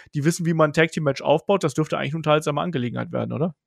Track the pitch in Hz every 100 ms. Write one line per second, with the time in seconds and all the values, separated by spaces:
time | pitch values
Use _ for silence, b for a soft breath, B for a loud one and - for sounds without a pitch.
0 | B 147 147 170 165 160 151 160 165 -
1 | 147 135 - 165 - 196 160 - 156 147
2 | 135 160 151 151 156 147 175 151 120 120
3 | 117 123 113 117 165 -